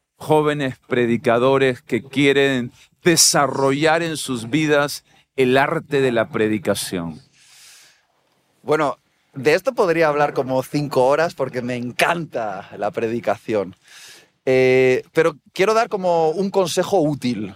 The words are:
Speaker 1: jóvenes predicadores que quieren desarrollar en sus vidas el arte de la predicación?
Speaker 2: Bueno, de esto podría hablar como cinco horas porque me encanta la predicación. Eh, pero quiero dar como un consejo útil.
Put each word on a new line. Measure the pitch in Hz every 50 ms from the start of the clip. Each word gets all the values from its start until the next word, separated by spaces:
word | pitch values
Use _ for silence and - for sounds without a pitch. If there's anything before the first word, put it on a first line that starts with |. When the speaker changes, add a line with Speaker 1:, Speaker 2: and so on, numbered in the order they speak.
| _ _ _
Speaker 1:
jóvenes | _ - - 156 151 151 151 147 147 139 131 123 - _
predicadores | - 127 123 120 117 117 113 - 123 117 120 120 135 135 131 135 131 123 123
que | _ - 131 113 -
quieren | - - 135 147 139 135 139 139 139 135 127 120 123 - _ - _ _ _ _
desarrollar | 175 165 156 - - - 160 143 131 131 131 135 135 139 143 156 156 156 170 170
en | 165 156
sus | 139 - - 131 117 107 117
vidas | 120 156 156 147 151 143 143 147 - - _ _ _ _ _ _ _
el | - 131 123 127
arte | 135 143 151 165 160 - - 147 135
de | 135 127
la | 117 113 110 -
predicación? | - 110 107 110 110 107 - 104 98 - - - 98 90 82 82 78 - _ _ _ _ _ _ _ - - - - - - _ _ _ _ _ _ _ _ _ _ _ _ _ _ _
Speaker 2:
Bueno, | _ 113 151 156 151 135 110 - _ _ _ _ _ _ _
de | 135 123 151 -
esto | 190 - 269 240
podría | - 220 175 165 165 165
hablar | 151 143 147 147 147 -
como | 151 131 127 131 131
cinco | 127 - - 147 147 135 - 131 127
horas | 131 143 151 160 175 -
porque | - 139 123 - 127 120
me | 123 127
encanta | 123 120 123 110 - 165 147 170 170 160 151 - 127 113 104 95 95 101 - 101
la | 98 101 104
predicación. | - 117 113 113 117 117 95 107 101 - - - 110 104 95 90 92 _ _ _ - - - - - - - _ _ _ _
Eh, | 135 131 131 131 127 131 131 131 127 127 113 - _ _
pero | 160 160 165 151 131 _ _
quiero | _ - 185 208 220
dar | 220 233 -
como | 220 196 185 180 175 165 160 156
un | 160 202 190 196
consejo | 190 196 185 160 - 185 180 185 196 190
útil. | 147 151 147 131 - 123 120 98 110 95 104